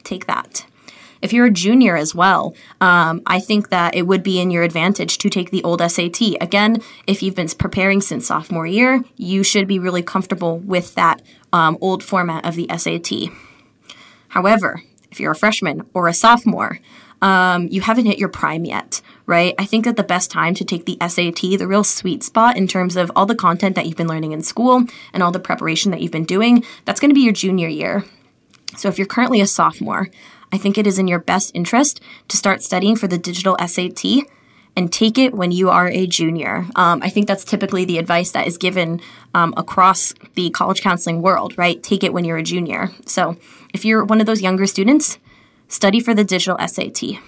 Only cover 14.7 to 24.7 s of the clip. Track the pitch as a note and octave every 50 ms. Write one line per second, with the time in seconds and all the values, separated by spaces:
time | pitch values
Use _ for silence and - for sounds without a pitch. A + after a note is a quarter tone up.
14.7 | - - - _ _ _ _ _ - - C3+ D3+ D#3 - - G#3+ G#3+ - - E3+
15.7 | C#3 - - - - F#3 F3 E3+ E3+ - - A3 A#3+ A#3+ A#3+ A#3 F3 - - -
16.7 | - - - _ - - - - - _ - G3 F#3+ F#3 F#3 F#3 F3+ F3 F3 E3+
17.7 | - F#3+ F#3 - A3+ A#3+ A#3+ G#3+ G3+ - G3+ F3+ - - - D3+ D#3 E3 E3+ C#3+
18.7 | - - - - - - - - - _ _ - F3 E3+ F3 F3+ F3 - G3 G3+
19.7 | - A3 A3 B3 A#3 A#3 G3 - F3 F#3 - - - E3+ D#3 E3 F3+ - F#3 E3+
20.7 | F#3+ E3+ - - F3+ - E3+ F3 E3+ - F3 E3+ E3+ - - F3+ F#3+ F#3+ F3+ F3+
21.7 | F#3+ G#3 G#3 - - - - F#3 E3 - - - - A3 A3 A#3 A#3+ - F#3+ F3+
22.7 | - F#3+ F3+ F3+ F3 F3+ F3 F3 - - G3 G3+ A#3 A#3 - F3+ E3 E3+ - G3
23.7 | F#3+ F3+ E3 E3 D#3+ - E3+ E3 D#3+ D#3+ D#3+ D#3 D#3 D#3 D#3+ - - - A#3+ B3